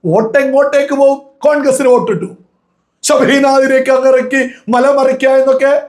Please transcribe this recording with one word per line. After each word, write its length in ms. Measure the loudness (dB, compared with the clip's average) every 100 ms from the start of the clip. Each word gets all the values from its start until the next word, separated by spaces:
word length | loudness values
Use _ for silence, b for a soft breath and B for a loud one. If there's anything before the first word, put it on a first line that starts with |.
| 0
വോട്ട് 320 | -2 0 -2
എങ്ങോട്ടേക്ക് 560 | 0 0 0 0 -2
പോകും? 260 | 2 0 0 -8 _
കോൺഗ്രസിന് 500 | -2 0 -2 0 2
വോട്ടിട്ടു. 360 | 0 0 -6 -8 -16 _ _ _ _ _ _
ഷബീനാഥിനെയൊക്കെ 920 | -2 0 2 2 2 2 2 0 0
അങ്ങിറക്കി 580 | 0 2 0 0 -4 -4 B -4
മലമറിക്കുക 600 | 0 2 0 0 0 0
എന്നൊക്കെ 540 | 2 2 0 0 -2